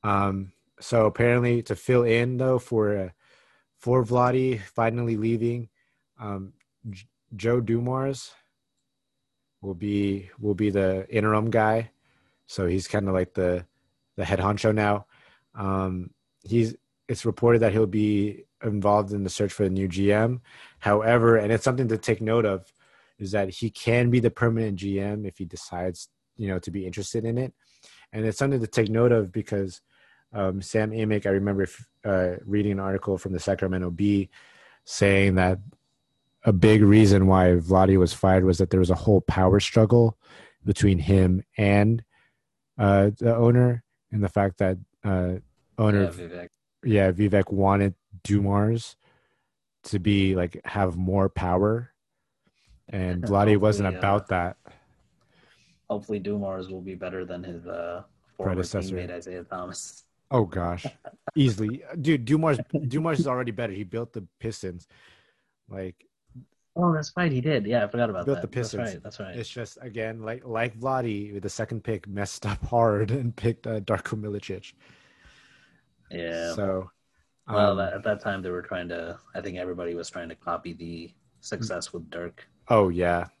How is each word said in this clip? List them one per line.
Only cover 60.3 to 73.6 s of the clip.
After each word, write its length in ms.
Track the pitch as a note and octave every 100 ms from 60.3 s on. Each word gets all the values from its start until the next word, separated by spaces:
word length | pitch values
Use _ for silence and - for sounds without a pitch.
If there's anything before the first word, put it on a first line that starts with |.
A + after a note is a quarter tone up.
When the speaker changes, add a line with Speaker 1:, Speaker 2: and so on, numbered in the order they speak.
Speaker 1:
Oh, 140 | C3
gosh. 420 | G2 F#2 F2 F2 - - - - - D#3
Easily. 460 | C3+ G2 G#2+ B2+ - E3+
Dude, 240 | C#3+ D3+
Dumars, 340 | A#2 D#3 D#3+ C#3+ -
Speaker 2:
<laughs> 160 | - C#3+
Speaker 1:
Dumars 320 | C3+ E3 D3
is 60 | C#3+
already 240 | B2+ A#2+
better. 200 | G#2 A#2
He 120 | F#2+
built 280 | G2 A2 A#2
the 140 | A#2 F#2 _
Pistons. 480 | A2 A2 F#2+ F2 - _ _ _ _ _ _ _ _
Like 380 | F#2+ F#2 F2 _ _ _ B2+ - _ _ -
Speaker 2:
Oh, 160 | F3
that's 200 | D#3+ D3+ -
right. 140 | F3
He 100 | B2+
did. 260 | C3 C#3 G#2
Yeah, 180 | A#2+
I 20 | G#2
forgot 220 | A#2 A#2
about 140 | F#2+ F2
Speaker 1:
built 120 | C3+
Speaker 2:
that. 40 |
Speaker 1:
the 60 | -
Pistons. 340 | A#2+ A2 G2+
Speaker 2:
That's 120 | A2
right. 80 | F2
That's 160 | - -
right. 160 | F#2+ A#2+
Speaker 1:
It's 120 | A2+
just, 300 | B2+ A2 -
again, 420 | B2+ A2 A2 A2+
like, 220 | A2 A#2
like 320 | B2+ A2+ A#2+ A2
Vlade 580 | B2+ C3 A#2+ G#2 G#2
with 100 | G2+
the 40 | G2
second 360 | - A2 A2+
pick, 240 | - G#2 -
messed 380 | G2+ G2 - G#2
up 180 | G2+
hard 460 | - A#2+ A2+ G#2 G#2+
<laughs> 20 |
and 240 | C3+ A#2+ -
picked, 320 | A#2 A2+